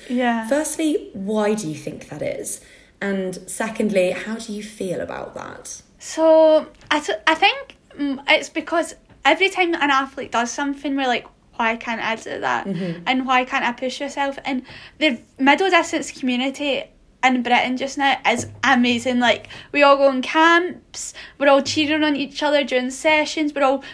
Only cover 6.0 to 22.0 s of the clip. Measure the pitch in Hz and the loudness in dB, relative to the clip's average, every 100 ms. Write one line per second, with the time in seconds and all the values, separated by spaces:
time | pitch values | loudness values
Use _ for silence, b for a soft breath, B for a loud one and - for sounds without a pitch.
6 | - - 320 320 320 311 - - - 302 | -10 2 6 8 8 6 2 -10 -4 -2
7 | 302 640 - 320 403 539 - - _ - | -2 -2 0 2 2 0 -8 -18 _ -8
8 | 285 262 - - 285 330 - 339 311 - | -6 -4 2 2 0 -8 -4 -2 -2 -6
9 | _ - 277 320 381 370 349 330 285 269 | _ -2 2 2 2 0 0 0 2 2
10 | 269 - 247 233 240 - 285 277 294 277 | 0 -6 -4 -2 -2 -2 -4 -4 -4 -2
11 | 262 233 - _ _ - 226 226 240 226 | 0 -2 -4 _ _ -4 -2 -2 -6 -6
12 | - 226 - - 254 - 196 175 185 170 | -4 -6 -6 -6 -2 -2 -2 -4 -6 -6
13 | - 262 262 254 254 269 233 240 254 247 | -2 -2 2 0 0 -2 -2 -4 -6 -6
14 | 277 277 277 269 - 262 - B B B | -6 -4 -4 -4 -6 -6 -6 B B B
15 | 302 233 - - 269 294 381 339 330 330 | -2 -2 -8 0 2 4 4 2 2 -4
16 | - - 254 247 269 269 294 262 - _ | -6 -6 -2 -2 -2 -4 -4 -4 -6 _
17 | _ _ 254 254 240 240 254 254 269 - | _ _ 0 2 2 2 0 -2 -6 -2
18 | 277 - - 240 - - 240 262 247 240 | 0 0 0 0 -2 -2 2 4 4 2
19 | 254 247 240 - - B B 285 285 277 | 0 2 2 0 -4 B B 4 6 6
20 | 277 254 247 320 330 339 359 - - - | 4 2 0 4 6 6 2 -6 -16 -14
21 | - - B B 277 277 269 311 294 311 | -14 -14 B B 4 4 4 0 0 2